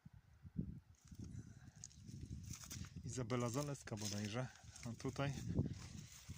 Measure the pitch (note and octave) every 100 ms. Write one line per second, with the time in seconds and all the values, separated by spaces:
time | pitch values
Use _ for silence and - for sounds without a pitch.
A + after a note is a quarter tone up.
0 | - - - - - - - - - -
1 | - - - - - - - - - -
2 | - - - - - - - - - -
3 | - A#2 A2+ B2 A#2+ B2+ D3 C#3 - G#2+
4 | G#2 G2+ G#2+ A#2 B2+ - - - A#2+ A#2
5 | C3+ B2+ C#3 C3 - - - - - -
6 | - - -